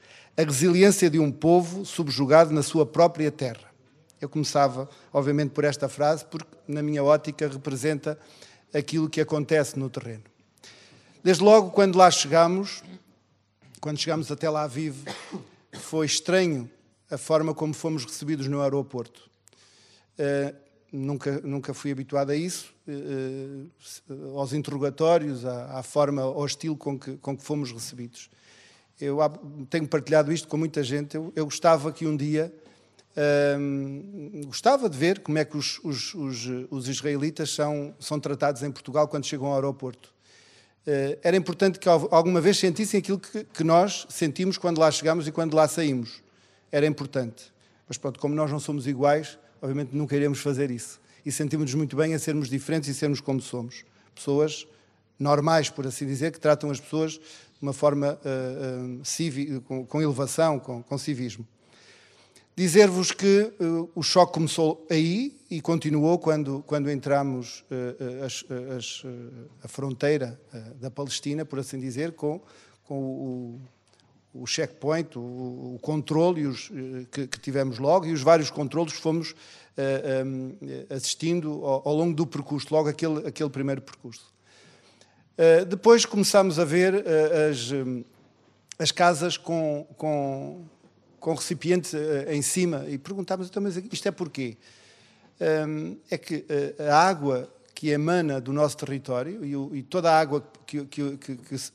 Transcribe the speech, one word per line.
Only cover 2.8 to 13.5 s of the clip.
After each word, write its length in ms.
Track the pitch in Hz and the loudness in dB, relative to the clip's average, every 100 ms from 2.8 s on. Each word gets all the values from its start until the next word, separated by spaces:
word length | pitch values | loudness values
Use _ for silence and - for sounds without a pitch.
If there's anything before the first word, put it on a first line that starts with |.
própria 460 | 151 147 170 156 151 | 2 4 4 4 -4
terra." 420 | 147 131 113 - _ _ _ _ _ | -2 -6 -8 -16 _ _ _ _ _
Eu 80 | 143 | -6
começava, 600 | 156 147 147 139 127 135 - - | -4 0 2 2 0 -10 -14 -4
obviamente, 380 | 139 139 147 147 | 0 0 0 -2
por 140 | - | 0
esta 240 | 147 135 135 | 0 0 -4
frase, 360 | 135 147 156 | 0 2 2
porque, 260 | - 160 - - - | -4 -14 -14 -18 -8
na 160 | 147 | -4
minha 200 | 151 147 | -2 2
ótica, 440 | 143 151 151 143 151 | 4 4 2 -4 -4
representa 680 | 135 139 135 147 151 151 151 - - - _ _ | -4 -8 -4 -2 -2 -4 -8 -14 -20 -20 _ _
aquilo 360 | 151 147 160 156 | -4 -2 -2 0
que 120 | 156 | 0
acontece 580 | 156 156 147 156 139 139 | 0 -2 2 2 2 -4
no 100 | 135 | -6
terreno. 360 | 131 117 110 - _ _ _ - - - - _ _ | -8 -10 -14 -18 _ _ _ -20 -20 -20 -20 _ _
Desde 200 | 180 170 | 2 6
logo, 280 | 202 220 190 | 10 8 8
quando 260 | 196 196 180 | 4 4 8
lá 140 | 180 | 8
chegamos, 720 | - 143 165 170 185 196 - - 180 _ _ _ _ _ | 8 4 4 4 2 -4 -10 -16 -20 _ _ _ _ _